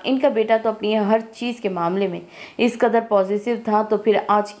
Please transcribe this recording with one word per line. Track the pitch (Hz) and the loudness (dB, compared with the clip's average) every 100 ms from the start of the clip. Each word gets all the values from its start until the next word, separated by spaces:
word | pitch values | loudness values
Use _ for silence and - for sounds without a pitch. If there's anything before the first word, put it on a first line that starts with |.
| - | -2
इनका | 262 285 | 0 2
बेटा | 226 220 220 | 2 2 2
तो | 220 | 0
अपनी | 214 208 | -2 0
हर | 214 202 220 | 0 2 0
चीज़ | 226 - 240 240 | 0 -8 -8 -4
के | 202 | -6
मामले | 180 170 190 196 | -2 -2 0 -2
में | 175 - - - - | -4 -12 -20 -16 0
इस | 233 240 | 0 2
कदर | 240 226 | 2 2
पॉजिटिव | 226 202 190 202 220 226 226 | 2 0 2 -2 -2 -4 0
था, | 214 | 0
तो | 214 208 | 2 0
फिर | 220 202 - | 2 0 2
आज | 208 208 - | 0 0 -8